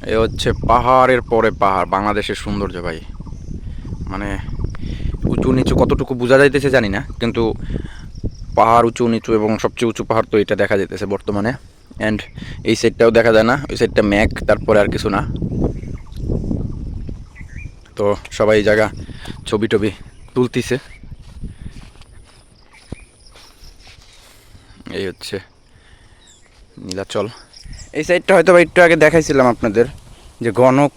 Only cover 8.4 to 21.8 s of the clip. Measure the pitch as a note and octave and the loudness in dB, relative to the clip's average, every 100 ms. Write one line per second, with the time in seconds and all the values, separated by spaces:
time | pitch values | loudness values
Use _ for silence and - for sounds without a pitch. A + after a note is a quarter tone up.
8.4 | - - G#2+ A#2 A#2 A2+ A#2+ A2+ - A2 | -6 2 6 6 4 2 0 0 0 0
9.4 | G#2+ A2 A#2 - A#2 A2 G#2+ A2 G#2+ A2 | 2 0 -2 -2 -2 -2 -2 0 2 0
10.4 | G2 G2+ G2+ G2+ F2+ F#2 G2 G2 - G#2 | 0 0 0 0 -2 -6 -6 -6 -4 -4
11.4 | G#2 C3 - _ _ - A2 G#2+ - - | -4 -6 -12 _ _ -6 -4 -4 -6 -14
12.4 | - - - A2+ A#2 - A#2 A2+ A#2 A2 | -14 -10 -2 2 0 4 4 6 6 4
13.4 | A2 C#3 C#3 - A2+ - G#2+ G2+ A2+ - | 4 0 -2 -2 0 2 2 2 0 -2
14.4 | - G#2 F#2 G#2+ G2 G2+ G#2+ G2 - - | -2 -2 2 2 2 0 -2 -2 -4 -6
15.4 | - - - - - - - - - - | -6 -4 -4 -6 -10 -12 -14 -12 -6 -4
16.4 | - - - - - - - - - - | -4 -6 -6 -8 -10 -10 -10 -12 -16 -18
17.4 | - - - - - - G2+ G2+ - - | -16 -14 -16 -18 -20 -4 -2 -2 -6 -2
18.4 | G#2+ A2 G#2 G#2+ G#2+ - - - - - | 4 4 4 2 2 -2 -14 -14 -14 -14
19.4 | - A2 G#2+ A2 G#2 F#2 - - - - | -6 -4 0 0 -2 -6 -20 -20 -10 -4
20.4 | B2 - A#2+ B2+ - - - - - - | -2 -2 -4 -6 -8 -20 -20 -20 -20 -16
21.4 | - - - - | -16 -14 -18 -18